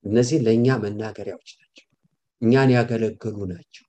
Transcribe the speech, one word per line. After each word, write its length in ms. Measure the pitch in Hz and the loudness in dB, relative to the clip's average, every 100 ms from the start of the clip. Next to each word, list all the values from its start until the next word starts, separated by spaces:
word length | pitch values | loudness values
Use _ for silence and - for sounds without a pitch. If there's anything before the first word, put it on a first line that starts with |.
እነዚህ 340 | 101 110 123 156 | 0 0 2 0
ለእኛ 260 | 113 113 123 127 | 2 2 2 0
መናገሪያዎች 720 | 104 104 110 104 101 87 - | -4 -6 -10 -10 -14 -14 -20
ናቸው። 320 | - _ - _ _ _ _ _ _ | -20 _ -20 _ _ _ _ _ _
እኛን 280 | 113 131 135 | 2 4 4
ያገለገሉ 680 | 123 117 113 110 - 110 104 95 | 4 2 -2 -4 -6 -10 -8 -10
ናቸው። 380 | 87 - - | -12 -16 -20